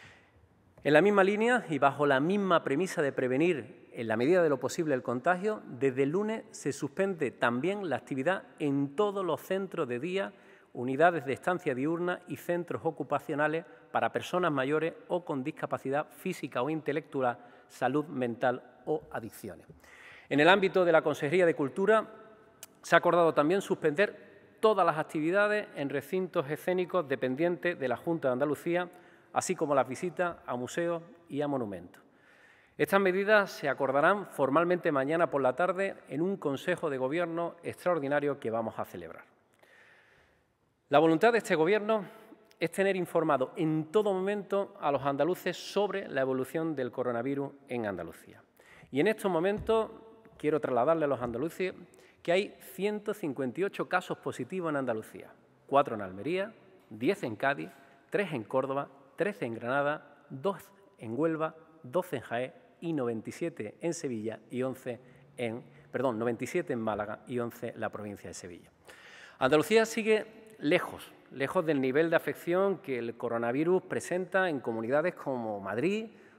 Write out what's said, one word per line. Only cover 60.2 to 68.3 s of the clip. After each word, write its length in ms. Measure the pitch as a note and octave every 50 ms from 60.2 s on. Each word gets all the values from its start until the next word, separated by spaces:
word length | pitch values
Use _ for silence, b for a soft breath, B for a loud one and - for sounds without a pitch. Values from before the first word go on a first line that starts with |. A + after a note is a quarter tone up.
| - -
dos 400 | C#3 C3 C#3 G3 F#3 - - - - - - - _ -
en 200 | B2 A2 A#2 C#3
Huelva, 360 | D#3+ E3 D#3+ D3+ D#3 D#3 - - - - - -
doce 340 | - B2 B2+ F3+ F3+ - C#3+
en 60 | B2
Jaén 300 | - - A#2 A#2+ B2+ - - - - _ _ _
y 120 | F3 E3+
noventa 380 | D#3+ C#3 B2 A#2+ A2+ A2 - -
y 20 |
siete 440 | - - E3+ E3 E3+ - G#2+ G#2 - -
en 140 | D#3+ E3+ E3
Sevilla 460 | - - C3+ A#2 G#2+ G#2+ A2 G#2+ - - -
y 120 | C3 B2
once 380 | B2+ C3 B2 - - B2+ A#2 B B B B B B B -
en, 280 | - B2 A2 A2+ C3 B B B B B B
perdón, 280 | - A#2+ C3 C3 G#2+ G#2+
noventa 260 | A#2 A#2+ A#2 - B2+
y 20 |
siete 260 | B2 - F3+ D#3+ -
en 80 | C3 A#2
Málaga 400 | A2 A2 G#2 G2+ G#2 G#2+ - - -
y 120 | - B2 A#2+
once 300 | A#2+ A2+ - - A#2+ A#2
en 100 | - A2
la 100 | G#2+ G2+
provincia 380 | - G#2 G#2 G#2 G2 - -
de 60 | F#2